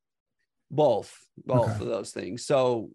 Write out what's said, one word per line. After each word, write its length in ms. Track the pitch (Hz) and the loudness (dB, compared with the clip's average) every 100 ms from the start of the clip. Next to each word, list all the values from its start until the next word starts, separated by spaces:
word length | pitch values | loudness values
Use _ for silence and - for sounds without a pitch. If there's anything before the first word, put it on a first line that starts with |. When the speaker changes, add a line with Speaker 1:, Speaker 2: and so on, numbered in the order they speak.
| _ _ _ _ _ _ _ | _ _ _ _ _ _ _
Speaker 1:
Both, 460 | 143 147 104 95 - _ - - | 2 2 2 -2 -16 _ -20 0
both 240 | 127 110 | 2 2
Speaker 2:
Okay. 120 | 107 | -2
Speaker 1:
of 60 | 120 | -4
those 240 | 104 110 | -6 -6
things. 340 | 110 98 117 - | -10 -8 -10 0
So 460 | 139 127 120 101 | 2 4 0 -4